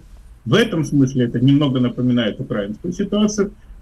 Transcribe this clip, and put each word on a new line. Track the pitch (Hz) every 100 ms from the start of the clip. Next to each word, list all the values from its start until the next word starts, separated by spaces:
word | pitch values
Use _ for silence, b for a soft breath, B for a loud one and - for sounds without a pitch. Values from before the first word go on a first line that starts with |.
| - - - - -
В |
этом | 180 233 175 139
смысле | 147 131 120 120
это | 120
немного | 131 139 147 127
напоминает | 123 120 123 123 110 -
украинскую | - 110 101 107 180
ситуацию. | 180 190 208 208 - 202 b b -